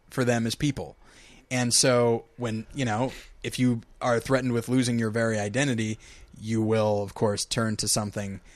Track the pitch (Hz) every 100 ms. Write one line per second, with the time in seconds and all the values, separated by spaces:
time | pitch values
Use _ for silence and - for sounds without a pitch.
0 | - - 120 117 113 - 147 104 82 -
1 | - - - - - 127 120 - 135 123
2 | 120 113 - - 120 110 - 143 120 107
3 | 131 - - - 123 - 127 117 - -
4 | 123 117 - 131 127 117 117 127 123 117
5 | 110 113 113 110 104 120 143 113 110 110
6 | - - - - 107 113 110 110 107 104
7 | 98 - 110 101 - 120 110 107 107 113
8 | 104 107 101 98 -